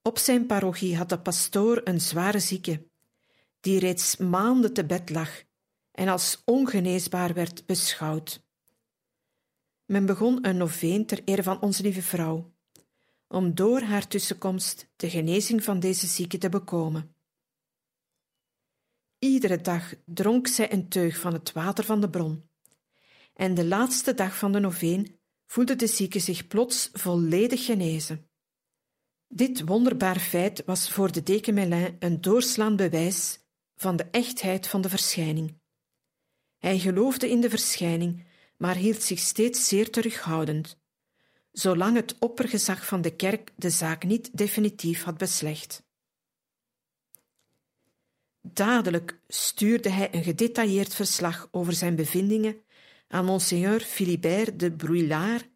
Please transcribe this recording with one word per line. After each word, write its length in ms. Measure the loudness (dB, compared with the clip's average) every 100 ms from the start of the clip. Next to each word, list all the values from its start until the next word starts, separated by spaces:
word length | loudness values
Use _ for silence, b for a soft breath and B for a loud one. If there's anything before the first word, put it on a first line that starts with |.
Op 160 | -2 0
zijn 280 | 4 4
parochie 520 | 4 2 0 0 0 0
had 120 | 0
de 100 | -2
pastoor 640 | -2 -2 0 2 4 2
een 180 | 2 0
zware 380 | 0 0 0 0
zieke, 480 | -2 -4 -4 -4 -6 _ _ _ _ _ _ _
die 200 | 2 2
reeds 380 | 2 0 -2 0
maanden 560 | 0 2 4 4 4
te 120 | 2
bed 240 | 0 -2 -2
lag 340 | -4 -4 -8 _ _ _ _ _
en 160 | -4 0
als 340 | 0 -2 -2
ongeneesbaar 880 | 2 2 4 2 2 0 -2 -2 -2
werd 320 | 0 -4 -6
beschouwd. 800 | -4 -2 0 -2 -2 -4 -6 -14 _ _ _ _ _ _ _ _ _ _ _ _ _ _
Men 200 | -2 2
begon 420 | 2 2 2 2 2
een 100 | 0
noveen 480 | 0 0 0 0
ter 180 | 0 -4
ere 180 | 0 0
van 180 | 0 -2
Onze 220 | 0 0
Lieve 180 | -2 -2
Vrouw, 520 | -4 -2 -2 -4 -8 _ _ -20 b b b b b
om 280 | -2 0
door 260 | 2 2 2
haar 260 | 0 -2 -2
tussenkomst 840 | -4 -4 -4 -4 -4 -4 -8 -16
de 140 | _ -4
genezing 540 | -2 0 0 2 0
van 160 | 0 0
deze 280 | 0 0 -2
zieke 300 | -2 -4 -2
te 120 | -2
bekomen. 680 | -2 -2 -2 -2 -4 -8 _ _ _ _ _ _ _ _ _ _ _ _ _ _ _ _ _ _ _ _ _
Iedere 420 | 2 4 4 0
dag 320 | 0 -2 -4 -16
dronk 420 | -10 0 4 4 2
zij 260 | 0 2
een 160 | 0 0
teug 300 | 0 0 0
van 140 | -4
het 180 | -4 -6
water 320 | -4 -2 -2
van 180 | 0 2
de 80 | 2
bron. 400 | 0 -2 -4 -10 _ _ b b b b b b
En 200 | -4 0
de 120 | 2
laatste 480 | 2 2 2 0 0
dag 240 | 0 -2 0
van 140 | 0
de 80 | 2
noveen 600 | 0 0 0 0 -2 -10 _ _
voelde 300 | _ 0 2
de 120 | 2 0
zieke 320 | 0 -2 -2
zich 280 | -2 -6 -2
plots 420 | 0 0 -2 -4
volledig 720 | -4 0 2 2 2 2 0
genezen. 640 | 0 0 0 -2 -6 -10 -12 _ _ _ _ _ _ _ _ _ _
Dit 340 | -2 0 0
wonderbaar 580 | 0 4 4 4 2 0
feit 440 | 0 0 0 -2
was 260 | -4 -2 -2
voor 200 | 0 0
de 120 | 0
deken 300 | 0 0 2
Mélin 420 | 2 2 0 -2 -2
een 220 | -2 0
doorslaand 560 | 4 2 2 0 2 2
bewijs 600 | 2 2 0 -2 -4 -8 _ _ _
van 200 | -6 -2
de 80 | -2
echtheid 640 | 0 -2 -2 -4 -2 -2 -2
van 140 | -2
de 80 | -2
verschijning. 720 | -2 -2 0 -2 -2 -4 -10 _ _ _ _ _ _ _ _ _ _
Hij 220 | -2 0
geloofde 500 | 2 2 2 2 2
in 120 | 2
de 80 | 2
verschijning, 760 | 0 -2 -2 0 0 -2 -4 B B B B
maar 180 | -2
hield 280 | 0 0 0
zich 160 | -2 -2
steeds 480 | -2 2 0 2 2
zeer 240 | 2 2
terughoudend, 880 | 0 -2 -4 -4 -2 0 -2 -6 -14 _ _ _ _ _ _ _
zolang 440 | -2 0 2 4
het 200 | 2 0 -2
oppergezag 680 | -2 0 -2 0 0 -2
van 160 | -2 -2
de 140 | -2
kerk 380 | -2 -2 -2 -6
de 140 | -4 -2
zaak 340 | 0 -2 -4
niet 340 | -2 -2 -2 -4
definitief 680 | -2 2 0 0 -4 -2
had 140 | -6 -6
beslecht. 640 | -4 -2 -4 -6 -12 -16 _ _ _ _ _ _ _ _ _ _ _ _ _ -20 _ _ _ _ _ _ _ _ _ _ _ _
Dadelijk 800 | -10 0 2 4 2 -2 -4 -16 _
stuurde 600 | -4 -4 0 2 4 2
hij 240 | 0 0
een 100 | -2
gedetailleerd 720 | -2 0 0 2 2 2 0
verslag 540 | -2 -2 0 -2 -4 -8
over 220 | -4 -2
zijn 220 | 0 0
bevindingen 640 | 0 0 0 2 2 0 -4 b b b b b
aan 180 | 0
Monseigneur 540 | 2 2 2 2 2 0
Philibert 800 | -2 -2 0 2 2 2 0 -2
de 120 | -4
Bruylard 800 | -2 0 2 2 0 0 -4 -6